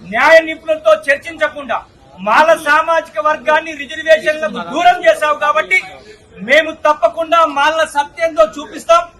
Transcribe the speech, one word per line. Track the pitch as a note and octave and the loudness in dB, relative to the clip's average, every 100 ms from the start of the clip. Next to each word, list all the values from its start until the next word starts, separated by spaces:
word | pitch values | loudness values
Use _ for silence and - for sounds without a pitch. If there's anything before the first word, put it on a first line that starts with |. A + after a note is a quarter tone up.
| E3 | -6
న్యాయ | G#3+ C#4+ E4 D#4+ | 0 6 6 4
నిపుణులతో | D#4+ D#4+ D#4 D#4+ D#4 C#4 | -8 -6 -2 2 0 0
చర్చించకుండా | C#4 D#4 E4 D4+ D4 C4+ F#3+ - _ - - | -4 -4 -4 -4 -4 -8 -8 -8 _ -20 -10
మాల | F#3+ A#3+ D#4 D#4+ D#4 | 0 0 2 0 2
సామాజిక | D4+ D#4+ E4 D#4 D#4+ D4+ | 0 2 -2 -2 -4 -2
వర్గాన్ని | D#4 D#4 D#4 D#4+ D4+ | -2 0 -2 -2 -12
రిజర్వేషన్లకు | C#4 D#4+ D#4 D#4 D#4+ D#4 D#4 A#3+ - | -12 -10 0 2 2 -4 -4 -8 -8
దూరం | C4 F4+ F4+ F4 | 0 2 4 2
చేశావు | D#4 D4+ D4 | 2 0 0
కాబట్టి | D4 D4+ F4+ F#4 - - - - _ - G3+ | 0 0 0 -2 -2 -18 -20 -20 _ -18 2
మేము | C#4+ D#4+ D#4 D4+ | 2 2 -2 -2
తప్పకుండా | D4+ E4 E4 E4 E4 D#4+ C#4 | 0 0 -2 0 2 2 2
మాల | C#4+ D#4+ D4+ C#4+ | 0 0 -4 -2
సత్యంతో | C#4+ - E4 D#4 D#4 D4 | -6 -4 -6 2 0 0
చూపిస్తాం. | D4+ E4 - E4+ E4+ _ | -16 -16 2 2 2 _